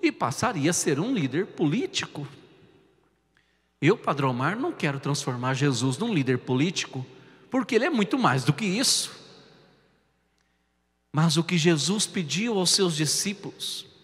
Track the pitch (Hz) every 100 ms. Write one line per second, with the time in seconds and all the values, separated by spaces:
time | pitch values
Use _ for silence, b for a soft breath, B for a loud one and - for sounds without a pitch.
0 | 320 - 123 - 220 196 143 175 180 139
1 | 214 254 135 139 202 - 156 185 370 -
2 | - - 139 - - - - _ _ _
3 | _ _ _ _ _ _ _ _ 143 208
4 | - 143 135 123 135 214 339 - 156 139
5 | 135 139 - 123 127 131 143 120 131 127
6 | 233 185 131 127 - 127 165 - - 131
7 | 127 B B B B 262 240 226 285 277
8 | 196 277 196 131 127 151 214 196 269 -
9 | - - - - - - _ _ _ _
10 | _ _ _ _ _ _ _ _ _ _
11 | _ 147 165 156 165 180 160 160 139 208
12 | - 196 151 151 233 208 175 - 185 151
13 | 151 - 190 202 - - - - - -